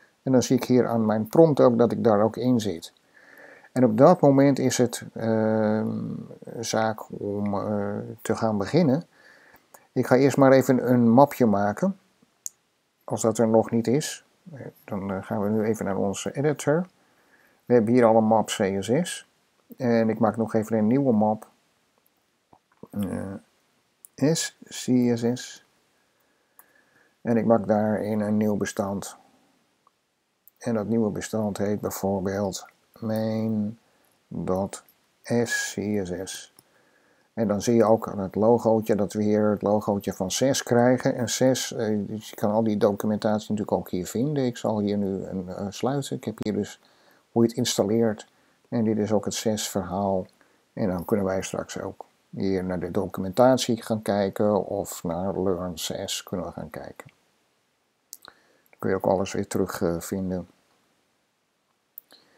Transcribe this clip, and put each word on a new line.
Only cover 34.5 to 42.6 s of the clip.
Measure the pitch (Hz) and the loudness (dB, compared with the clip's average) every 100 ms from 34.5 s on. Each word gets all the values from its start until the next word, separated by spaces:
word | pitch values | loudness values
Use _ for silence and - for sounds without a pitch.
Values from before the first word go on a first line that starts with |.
| 92 98 - _ _ _ _ - 120 117 - - - 101 104 90 87 95 - - _ _ _ _ _ _ _ _ | -2 -4 -8 _ _ _ _ -4 -2 -2 -4 -6 -6 -4 -4 -4 -8 -8 -12 -16 _ _ _ _ _ _ _ _
En | - 107 | -4 -2
dan | 101 | 0
zie | 123 117 | 2 4
je | 104 | 6
ook | 110 101 | 4 0
aan | 95 | -6
het | 92 95 | -4 2
logootje | 107 117 113 113 107 104 | 4 4 4 2 0 -2
dat | 101 | -2
we | 107 | -2
hier | 107 104 107 | 0 2 2
het | 101 | 0
logootje | 101 107 107 101 98 | 2 0 0 -2 -4
van | - 92 | -6 -4
zes | - 131 131 | 0 0 0
krijgen. | - 120 123 127 139 127 | 2 4 4 2 0 -2
En | 113 | -4
zes, | - 131 123 - | 0 2 2 -4
eh, | 131 107 107 98 | -4 -2 -2 -4
dus | 107 - | -10 -12
je | - | -4
kan | 107 | -2
al | 107 | 0